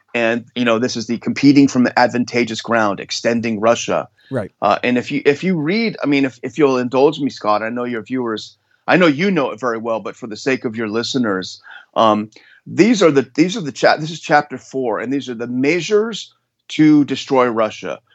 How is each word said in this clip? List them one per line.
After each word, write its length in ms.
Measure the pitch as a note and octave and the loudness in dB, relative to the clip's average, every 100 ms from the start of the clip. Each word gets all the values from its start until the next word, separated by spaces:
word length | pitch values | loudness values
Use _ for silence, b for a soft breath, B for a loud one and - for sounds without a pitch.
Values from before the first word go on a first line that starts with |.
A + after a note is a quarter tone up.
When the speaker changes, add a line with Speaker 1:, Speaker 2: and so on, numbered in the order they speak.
| _ | _
Speaker 1:
and, 300 | A#2+ A2+ A#2 A2+ - | -2 0 -2 -6 -2
you 100 | A#2+ | 0
know, 120 | A2+ | 2
this 200 | B2 A#2+ | 0 -4
is 100 | A2 | -6
the 120 | A#2 | -4
Competing 500 | - A2 C#3 C#3 C#3 | -4 2 6 6 4
from 180 | B2+ A#2+ - | 4 2 4
Advantageous 640 | B2 B2 A#2+ A#2+ A2+ A2 | 2 2 -2 -2 -2 -4
Ground, 380 | A2 A#2 G#2+ F#2 | -2 0 0 -2
Extending 640 | - - A#2 A#2 A2+ G#2 | -8 -4 -2 -2 -2 0
Russia. 480 | A2+ A#2 - E2 C2+ b b | 2 0 0 -4 -4 b b
Speaker 2:
Right. 220 | B2+ F#2+ - | -8 -8 -4
Speaker 1:
Uh, 160 | G#2 - | 0 0
and 140 | B2 B2 | 0 -2
if 140 | - | -2
you, 100 | C#3+ C#3+ | 0 0
if 160 | C#3 | 0
you 140 | F#3 E3+ | -2 -2
read, 400 | D3 G#3+ A3+ - | -2 -2 -2 -4
I 20 | C#3 | 0
mean, 180 | C#3 C3+ | 0 0
if, 120 | - | -4
if 140 | E3 - | -10 0
you'll 200 | C#3 B2+ | 2 2
indulge 400 | B2 C3 D3 C#3+ | 0 4 4 2
me, 80 | C3+ | -6
Scott, 340 | - G#2+ G#2 | -4 -2 0
I 60 | A2 | -2
know 160 | A#2+ B2 | -6 -6
your 160 | A#2 | -8
viewers, 560 | G2+ B2+ A#2 G#2 - _ _ _ - | -6 -4 -4 -6 -10 _ _ _ 0
I 100 | D#3 | 2
know 100 | E3+ | 4
you 240 | C#3 G3 | 2 0
know 200 | E3+ B2 | 0 -2
it 80 | A2 | -4
very 180 | B2+ A2+ | -4 -4
well, 240 | A#2 A2 | -4 -6
but 160 | G#2+ - | -6 -12
for 100 | A#2+ | -14
the 80 | G#2+ | -8
sake 280 | C#3+ C3 B2+ | -4 -2 -4
of 100 | A2 | -6
your 140 | A2 | -4
listeners, 720 | A2 A#2 C3 A2+ F#2 F2+ - B B B - | -4 -4 -2 -2 -2 -6 -14 B B B 2
um, 340 | A2 G#2 G#2+ b b b - | 4 2 -2 b b b -10
these 300 | A#2+ G#3+ G#3 | 2 4 4
are 80 | E3+ | 4
the, 180 | C#3 A2+ | 2 0
these 240 | - F3+ A3+ | -2 -2 -2
are 40 | |
the 100 | C#3+ | -8
cha-, 260 | - C#3 B2+ | 0 0 0
this 140 | D#3 | -4
is 80 | E3 | -8
chapter 380 | - D3+ D3 C3 | 0 0 0 -12
four, 400 | - C3+ B2 F#2+ | -10 -6 -4 -4
and 120 | A#2 | -4
these 160 | C#3 B2 | -6 -6
are 60 | |
the 140 | A2+ A#2+ | -10 -6
measures 840 | B2+ C#3 F3 D#3+ G#3 A3+ G3 - _ _ _ _ | -2 0 0 2 0 0 -6 -14 _ _ _ _
to 340 | - D#3 D3+ C#3 | 4 6 6 4
destroy 420 | C3 - C3 B2 | -2 0 2 2
Russia. 520 | A2+ G#2+ - F2 - _ | 2 -2 -4 -10 -12 _